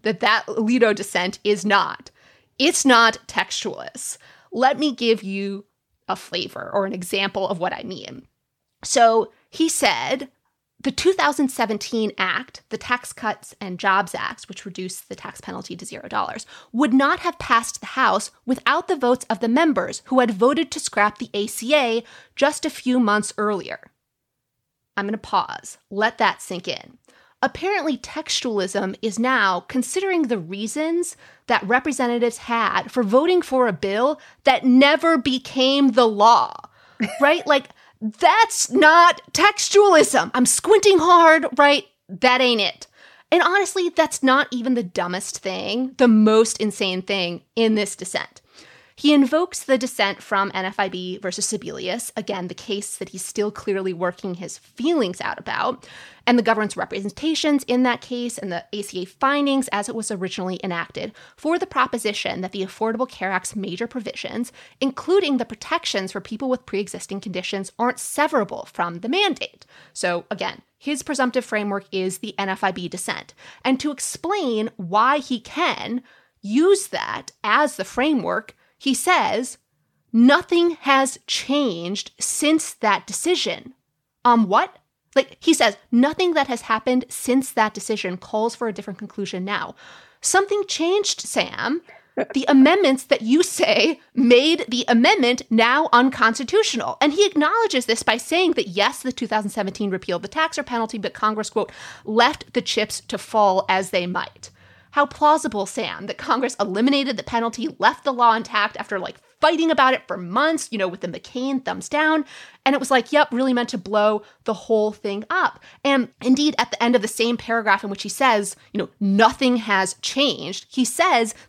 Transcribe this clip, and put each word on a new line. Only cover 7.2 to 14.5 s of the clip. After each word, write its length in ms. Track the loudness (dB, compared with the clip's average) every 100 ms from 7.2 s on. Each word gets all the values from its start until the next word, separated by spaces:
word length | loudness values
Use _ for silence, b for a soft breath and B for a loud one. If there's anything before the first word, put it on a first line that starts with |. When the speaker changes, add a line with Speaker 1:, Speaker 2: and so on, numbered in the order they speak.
| -4 -4 -4
Speaker 1:
of 100 | -4
what 140 | -6
I 120 | -6
mean. 440 | -10 -14 -16 -18 -20 _ _ _ _ _
So 480 | -2 4 6 6 0 _ _
he 220 | -4 -2
said, 580 | 0 0 0 -2 -6 -8 _ _ _ _ _
"The 140 | -6
two 220 | -2 0
thousand 340 | 2 0 0 -2
seventeen 640 | 0 -2 -2 -4 -4 -4 -2
act, 440 | -2 -2 -6 -14 _
the 100 | -12
Tax 340 | -4 -4 -4
Cuts 420 | -10 -8 -8 -12 -16
and 180 | -12 -4
Jobs 360 | 2 2 0
Act, 340 | -6 -8 -10
which 180 | -16